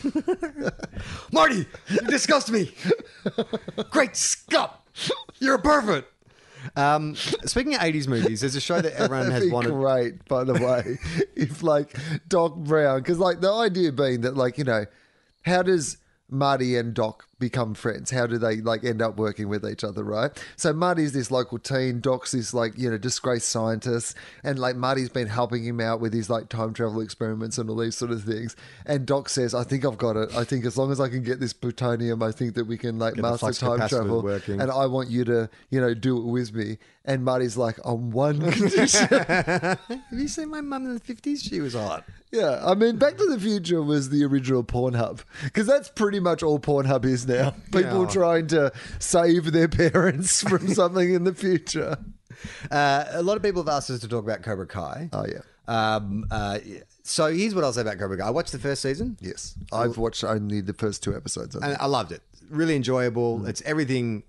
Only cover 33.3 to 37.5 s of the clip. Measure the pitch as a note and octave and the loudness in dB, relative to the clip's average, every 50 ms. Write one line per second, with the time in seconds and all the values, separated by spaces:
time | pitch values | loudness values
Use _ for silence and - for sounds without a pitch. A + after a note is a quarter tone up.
33.3 | A#2+ A#2 A#2 A2 A#2+ - B2+ B2 A#2+ A#2+ A2 G#2 C3+ A#2 A2 G2+ A#2 A2+ G#2+ G2+ | 0 0 -2 -2 -2 0 0 0 2 2 2 2 0 0 0 0 0 0 0 -2
34.3 | G2+ G2 - G#2+ G2+ G2 C3+ C3 C3 C3+ C#3 C3 B2+ C3 B2+ A#2+ A#2 B2 B2 A2+ | -2 -4 -4 -4 -2 -2 -2 0 2 2 2 2 0 -2 -2 0 0 0 2 2
35.3 | A#2+ A2+ A2+ A2 - - _ _ C3 C3 B2+ A#2+ A#2 A2 A2 C3 B2+ A#2+ A#2 A#2+ | 2 2 0 -2 -8 -16 _ _ 0 2 2 2 0 0 0 0 0 0 0 -2
36.3 | A#2+ B2+ B2 A2 G#2+ A2+ G#2 G#2+ A2 - _ _ _ _ _ C#3 C3+ C3 B2 C3 | -2 -2 -2 -4 -4 -6 -4 -6 -6 -10 _ _ _ _ _ -2 -2 0 0 0
37.3 | B2+ B2+ B2+ A#2+ | 0 2 0 0